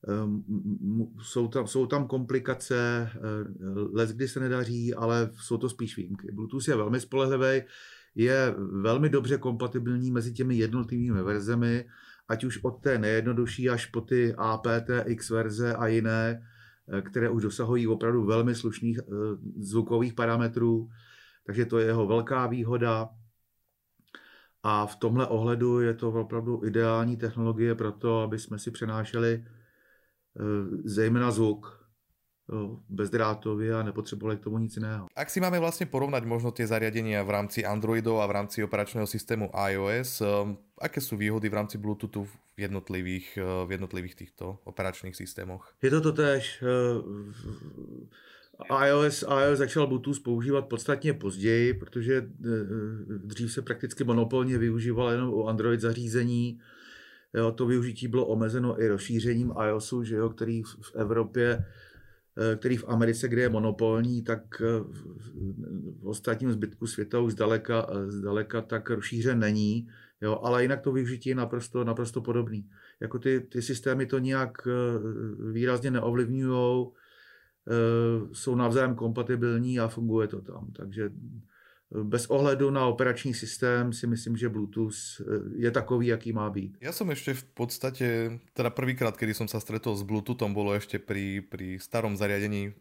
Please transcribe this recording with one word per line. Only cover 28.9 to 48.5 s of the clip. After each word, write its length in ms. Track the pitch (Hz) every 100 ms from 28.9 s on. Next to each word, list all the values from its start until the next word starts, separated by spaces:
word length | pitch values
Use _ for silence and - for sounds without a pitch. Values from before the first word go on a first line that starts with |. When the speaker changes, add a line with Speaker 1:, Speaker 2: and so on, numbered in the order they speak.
| 110 107 120 117 117
Speaker 1:
eh, 960 | 117 - _ _ _ _ _ _ _ - 104 104 95 98
zejména 460 | - 101 110 120 123
zvuk, 540 | 107 113 104 - - _ _ _ _ _ _ -
jo, 320 | 107 101 120 -
bezdrátově 840 | 98 101 117 110 107 110 107 110
a 80 | 113
nepotřebovali 540 | 107 101 104 101 107 104
k 40 |
tomu 180 | 107 110
nic 140 | 110 107
jiného. 300 | 110 107 -
Speaker 2:
Ak 140 | - 151
si 100 | 190
máme 220 | 180 175
vlastne 260 | 165 165 165
porovnať 380 | 131 139 135
možno 260 | 117 117 120
tie 140 | 117
zariadenia 580 | 113 113 110 110 113 104
v 80 | 98
rámci 300 | 101 101 -
Androidov 640 | 104 104 107 113 113 110
a 20 | 104
v 100 | 101
rámci 240 | 101 -
operačného 420 | 104 104 104 117 107
systému 460 | 107 - 113 101
I 240 | 92 98 98
O 160 | 98
S, 320 | 113 127 -
ehm, 320 | 104 101 101 101 _ _
aké 240 | 165 -
sú 160 | - 107
výhody 320 | 104 110 107
v 80 | 104
rámci 160 | 104 110
Bluetoothu 460 | 104 104 107 104
v 120 | 101 - _ -
jednotlivých, 800 | 101 98 - 92 90 92 90 -
eh, 80 | 92 92 90
v 20 | 95
jednotlivých 400 | 95 92 90 -
týchto 480 | 90 _ 87 101
operačných 480 | - 98 95 - 95
systémoch? 640 | 92 92 - 92 92 - _
Speaker 1:
Je 80 | 131
to 80 | 156
totéž, 640 | 156 151 147 139 - -
eh, 20 | 123 127 123 117
v-, 1040 | 73 101 104 113 101 104 76 - 64 62 - - - - _